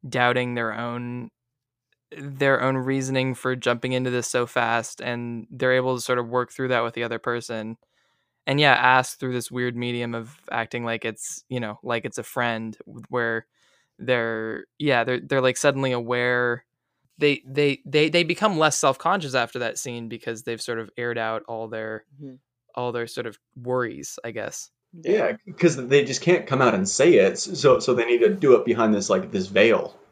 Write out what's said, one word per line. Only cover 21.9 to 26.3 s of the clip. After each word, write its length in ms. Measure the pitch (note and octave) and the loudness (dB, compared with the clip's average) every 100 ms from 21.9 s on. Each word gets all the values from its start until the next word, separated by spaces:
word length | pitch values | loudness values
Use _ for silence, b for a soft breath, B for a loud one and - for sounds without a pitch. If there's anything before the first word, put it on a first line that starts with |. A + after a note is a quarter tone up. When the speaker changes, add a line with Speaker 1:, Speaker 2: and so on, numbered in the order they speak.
| A2 _ C#3 | -10 _ _
Speaker 2:
Mm-hmm. 140 | C#3+ C3 _ _ _ - | -18 -18 _ _ _ -6
Speaker 1:
all 160 | B2 | -4
their 160 | A#2 A#2 | -4 -6
sort 180 | - A#2 | -8 -10
of 140 | G#2 _ - | -12 _ -14
worries, 640 | A#2+ B2+ A#2+ C#2 - - A#2 | -4 -2 -2 -6 -12 -12 -10
I 60 | |
guess. 380 | A2 G2+ - - _ _ F3 | -8 -8 -10 -16 _ _ -10
Speaker 3:
Yeah, 340 | D#3 G#3+ - A3 G3+ - | -2 0 0 -4 -12 0
'cause 180 | E3+ C3+ | 2 2
they 280 | B2 C#3+ C#3 | 2 4 4
just 160 | C3 | -2
can't 240 | - | 2